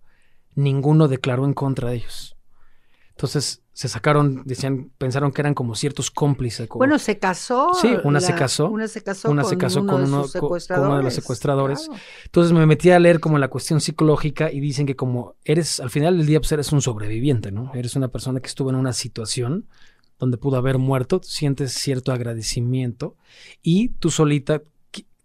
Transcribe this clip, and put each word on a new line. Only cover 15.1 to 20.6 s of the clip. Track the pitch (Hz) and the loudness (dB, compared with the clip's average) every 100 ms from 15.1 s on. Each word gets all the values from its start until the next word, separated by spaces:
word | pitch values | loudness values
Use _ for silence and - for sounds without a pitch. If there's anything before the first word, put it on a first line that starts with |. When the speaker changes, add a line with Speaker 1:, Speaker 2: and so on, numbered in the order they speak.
| 123 - - | -2 -6 -8
Speaker 1:
eres, | - 156 160 - | 0 0 0 -4
al | 127 | -4
final | 147 156 180 | 0 2 2
del | 147 | 4
día, | 156 | 2
pues, | - | 2
eres | 151 135 | 0 0
un | 147 | 0
sobreviviente, | 127 110 104 110 139 123 - | 0 -2 -4 -2 0 0 -2
¿no? | 98 131 | -6 -8
Eres | 123 120 139 | -8 -6 -4
una | 127 | -4
persona | 120 131 127 | -4 -6 -6
que | - | -6
estuvo | - 135 | -6 -2
en | 131 | -2
una | 131 | -2
situación | 117 117 - 110 - 120 180 - - - _ _ _ | -4 -8 -10 -8 -4 -4 -4 -8 -18 -20 _ _ _
donde | 127 120 | -2 -2
pudo | 139 | 0
haber | 131 | 0